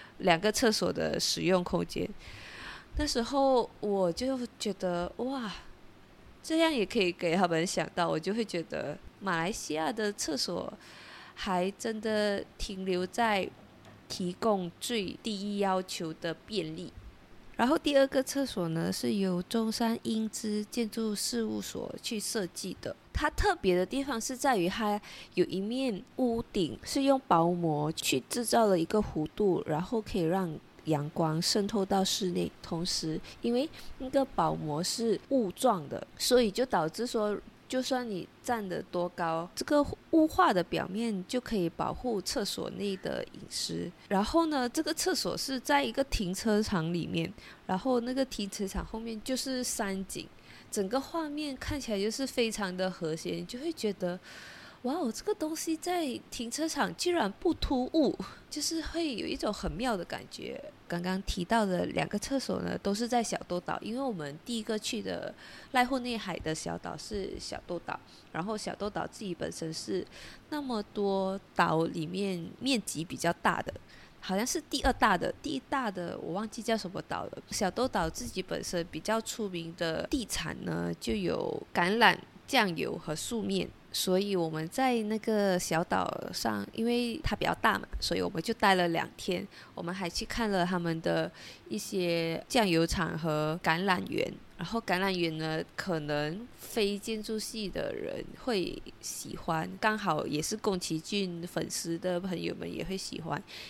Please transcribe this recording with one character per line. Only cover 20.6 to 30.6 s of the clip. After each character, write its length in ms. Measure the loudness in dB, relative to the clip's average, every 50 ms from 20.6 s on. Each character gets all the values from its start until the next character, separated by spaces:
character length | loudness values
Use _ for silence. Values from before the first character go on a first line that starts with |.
| -4
建 240 | -4 -2 -2 -2 -2
筑 240 | -2 -2 -2 -2 -2
事 300 | -2 -2 -2 -2 -2 -2
务 180 | -2 -2 -4
所 320 | -6 -6 -6 -8 -8 -8 -8 -8
去 180 | -8 -6 -4 -4
设 260 | -4 -2 -2 -2 -2
计 300 | -4 -6 -8 -8 -8 -8 -8
的。 160 | -8 -10 -10 -10 -10 -6
它 180 | -2 0 0 0
特 220 | 2 2 2 2 2
别 180 | 4 4 4 6
的 100 | 6 4
地 160 | 2 0 -2
方 180 | -2 -2 -2 -2
是 180 | -4 -4 -2
在 180 | 0 2 4 4
于 140 | 4 4 2
它 300 | 0 0 0 0 0 0 -4 -8 -16 -18 -18 -2 2
有 100 | 2 2
一 160 | 2 2 -2
面 420 | -2 -2 -2 0 0 0 -2 -4 -6 -8 -2
屋 260 | 0 2 2 2 0 -2 -2 0
顶 260 | 0 0 0 -2 -6 -6
是 200 | -2 0 4 6
用 160 | 6 6 6 6
薄 240 | 6 6 6 6 6
膜 400 | 4 2 2 2 2 2 0 0
去 320 | -2 -2 0 0 0 0 0 0
制 160 | -2 -2 2
造 220 | 4 6 6 8
了 120 | 8 6 4
一 60 | 4
个 140 | 4 4 2
弧 280 | 2 2 0 -2 -2 0 0
度， 260 | 2 4 4 4 4 2
然 160 | 0 0 0
后 200 | 0 0 -2 -2
可 160 | -2 0 0
以 40 | 2
让 360 | 2 2 2 2 0 -2 -4 -8